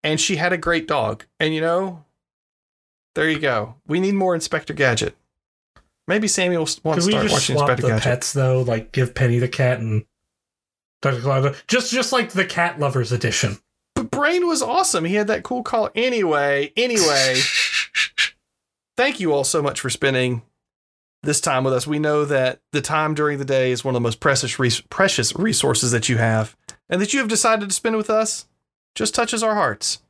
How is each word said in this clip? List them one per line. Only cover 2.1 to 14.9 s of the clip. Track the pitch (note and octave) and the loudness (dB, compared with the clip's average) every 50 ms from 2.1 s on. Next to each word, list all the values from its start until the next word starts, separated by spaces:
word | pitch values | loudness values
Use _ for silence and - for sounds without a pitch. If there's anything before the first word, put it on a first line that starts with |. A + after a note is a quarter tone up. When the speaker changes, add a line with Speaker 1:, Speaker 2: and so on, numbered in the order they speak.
| _ _ _ _ _ _ _ _ _ _ _ _ _ _ _ _ _ _ _ _ _ | _ _ _ _ _ _ _ _ _ _ _ _ _ _ _ _ _ _ _ _ _
Speaker 1:
there | - D3+ D#3+ | 0 0 0
you | D#3 D3 | 0 0
go. | D3+ C#3 B2 A2 G#2+ A2+ - _ _ | 0 0 0 0 -2 -6 -12 _ _
We | - D3+ F3 | -4 -2 0
need | F#3+ G3 G3+ | 0 0 2
more | G3 F#3+ F#3 F3 | 2 2 2 0
Inspector | E3 - - - D#3 - - - | 0 -2 -4 -4 -4 -4 -6 -2
Gadget. | - C3+ B2+ A#2+ A2+ - E2+ - _ _ _ _ _ _ _ _ _ _ _ _ - _ _ _ _ _ | 2 2 2 2 2 -2 -4 -6 _ _ _ _ _ _ _ _ _ _ _ _ -20 _ _ _ _ _
Maybe | - F3+ G#3+ G#3+ | -2 0 0 0
Samuel | G3+ - - F3+ F3+ F3+ E3+ D#3 | 0 0 0 0 0 0 0 -2
s-, | - - - _ | -2 -4 -4 _
wants | D#3 D#3+ F3 E3+ | -2 0 2 2
Speaker 2:
Could | G3 | 2
Speaker 1:
to | G#3+ | 2
Speaker 2:
we | G#3 | 2
Speaker 1:
start | - G#3+ | 2 2
Speaker 2:
just | - | 2
Speaker 1:
watching | C3+ C3 - C3 | 2 2 0 0
Speaker 2:
swap | D3 C#3+ C#3 | 2 2 2
Speaker 1:
Inspector | B2+ - - | 2 2 2
Speaker 2:
the | B2+ A2+ | 2 2
Speaker 1:
Gadget. | A2 - | 2 2
Speaker 2:
pets, | B2+ B2 B2+ - - - | 0 0 0 -2 -4 0
though? | C#3 C3 B2+ C3 B2+ B2+ | 0 2 2 2 2 2
Like, | B2 A#2 A2+ A2+ - | 0 -2 -2 -4 -4
give | - C3+ B2+ B2 - | -2 0 0 0 0
Penny | - B2+ A#2+ A#2+ A#2+ | 0 2 2 4 2
the | B2 | 0
cat | B2 - - C3 B2 B2 - | 0 0 0 2 2 2 0
and | A2+ A2+ G#2+ G#2+ - _ _ _ _ _ _ _ _ _ _ _ _ _ _ _ _ _ _ _ | -2 -2 -2 -2 -2 _ _ _ _ _ _ _ _ _ _ _ _ _ _ _ _ _ _ _
Doctor | - C#3 C3 A#2 | -2 -2 0 0
Claw | A#2 C#3 C3+ C3+ | 0 0 2 2
the, | C3+ C#3+ C#3 - - | 2 0 -2 -4 -4
just, | - A#3 B3+ B3 - A#3 | -2 0 0 0 0 -2
just | B3+ A#3+ - | -2 0 2
like | C4 B3+ A3+ - | 0 0 0 0
the | - F#3 F#3 | 0 -2 -2
Cat | F#3 - F3 E3+ F3 E3+ D#3 | 0 0 -2 -2 -2 0 -2
Lovers | C#3+ C#3 B2+ C3 A#2 G#2+ B2 | -2 0 0 0 0 0 -2
edition. | A2+ - A2+ G#2 - - G#2+ G2+ - _ _ _ _ _ _ _ | -2 -2 -2 0 0 -2 -2 -4 -8 _ _ _ _ _ _ _
Speaker 1:
But | - A#3 A3 | -6 -4 -4
Brain | - C#4 C#4+ D4+ F4 F4+ F4 | -2 0 2 2 2 2 2
was | E4+ E4 D#4+ | 2 0 0
awesome. | - A3+ B3+ F4+ F#4+ - | 0 0 0 2 2 2